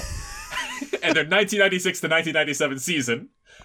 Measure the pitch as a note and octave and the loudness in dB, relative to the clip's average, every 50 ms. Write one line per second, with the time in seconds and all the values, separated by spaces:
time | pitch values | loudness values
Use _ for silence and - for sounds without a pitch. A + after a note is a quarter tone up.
0 | - - - - - - - - - - - B5+ - - - - C#4 - - - | -8 -8 -8 -10 -10 -12 -12 -14 -12 -8 -6 -6 -6 -6 -8 -10 -8 -6 -6 -2
1 | - E3+ - D#3 C#3+ D#3 F#3+ G#3 G#3 G3+ G#3 G3+ G3 G3 F#3 F3+ F#3 F#3 F3 - | 0 2 2 2 2 4 4 4 4 4 4 4 4 4 4 2 0 0 -2 -2
2 | - D#3 D#3+ E3 E3 E3 D#3 D#3 D3+ D3 C#3 - D3+ C#3 C3+ C3+ - F3 F3 D3 | 0 2 2 2 2 2 2 2 2 2 0 0 0 0 0 -2 -4 -2 -2 0
3 | B2+ B2+ A#2 - G3 - _ _ _ _ - - | 0 0 -2 -2 -4 -12 _ _ _ _ -20 -6